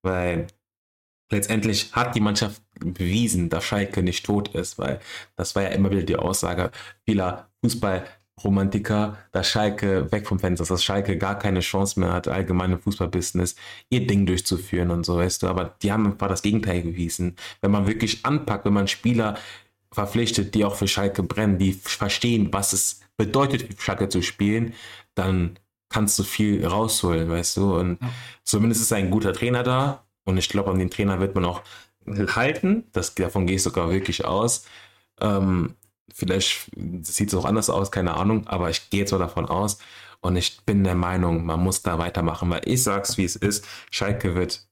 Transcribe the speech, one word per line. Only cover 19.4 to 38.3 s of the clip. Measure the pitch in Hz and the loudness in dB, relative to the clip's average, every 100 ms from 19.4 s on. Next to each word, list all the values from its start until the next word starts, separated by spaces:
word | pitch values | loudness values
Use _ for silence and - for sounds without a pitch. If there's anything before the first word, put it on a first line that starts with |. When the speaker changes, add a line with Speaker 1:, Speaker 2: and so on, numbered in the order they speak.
| - - _ _ _ | -12 -20 _ _ _
Speaker 1:
verpflichtet, | - 101 113 117 - 98 | -6 -2 0 0 0 0
die | 107 | 2
auch | 101 | 0
für | 101 98 | 0 -2
Schalke | - 98 98 | 0 0 0
brennen, | 87 - 107 92 | -4 0 2 4
die | 98 | 2
verstehen, | 95 - - 101 - 120 113 101 | 0 -6 -4 -2 0 2 2 2
was | 98 98 | 0 0
es | 95 - - _ - | 0 -2 -4 _ -2
bedeutet, | 104 123 139 127 - | 0 2 2 0 -4
für | 98 | -6
Schalke | - 98 95 | -4 -2 0
zu | 90 | 0
spielen, | 87 - 101 110 113 - - - - | -2 0 2 2 0 -6 -18 -20 -8
dann | - 92 92 87 - _ _ _ | -2 0 2 0 -4 _ _ _
kannst | 110 104 - | 0 0 0
du | |
viel | 95 - 107 101 85 | -2 0 2 2 2
rausholen, | 98 110 - - 82 82 | 0 0 0 2 2 0
weißt | 85 85 - | 0 -2 0
du, | 98 87 | 2 2
und | 90 87 | 0 -2
Speaker 2:
Ja. | 123 - - - | -6 -8 -16 -12
Speaker 1:
zumindest | - 107 113 117 | -2 2 2 2
ist | 113 | 0
ein | 107 95 | 0 2
guter | 104 101 | 2 0
Trainer | - 120 123 | 0 0 0
da | 123 127 139 139 _ _ | 2 2 0 -4 _ _
und | - 92 | -2 0
ich | - | 0
glaube, | 101 98 | 0 0
an | 92 | 0
den | 92 | 0
Trainer | - 101 92 | 0 0 2
wird | 95 95 | 0 0
man | |
auch | 87 90 - - - _ - 104 98 | 0 -2 -10 -20 -20 _ -8 -2 -2
halten, | - 131 156 185 220 - | 0 0 0 2 0 0
das, | - 90 | -6 -4
davon | - 87 101 90 | -2 -2 0 0
gehe | 95 | 0
ich | |
sogar | 90 85 82 | 0 0 0
wirklich | 95 95 87 - | 0 0 -4 -2
aus. | 95 120 - - - - _ _ _ | 0 0 -2 -8 -20 -20 _ _ _
Ähm, | 107 98 95 92 80 - _ _ _ | 0 2 2 2 0 -6 _ _ _
vielleicht | - 92 95 - - - - - 87 | -6 -2 0 0 -4 -8 -10 -8 -8
sieht | 78 - 104 | -6 -2 0
es | |
auch | 92 - | 0 2
anders | 107 104 | 0 2
aus, | - 98 | 0 0
keine | 98 90 | 0 0
Ahnung, | 78 98 | 2 2